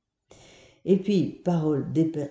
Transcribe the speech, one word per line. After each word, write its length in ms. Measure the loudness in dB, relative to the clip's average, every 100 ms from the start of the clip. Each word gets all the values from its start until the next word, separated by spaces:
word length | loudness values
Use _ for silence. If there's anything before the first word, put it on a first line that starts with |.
| _ _ _ -20 -20 -20 -20 _
Et 140 | 0 2
puis, 440 | 2 0 0 -2
parole 480 | -2 0 0 0 -2
d'épé-, 380 | 0 0 -2 -4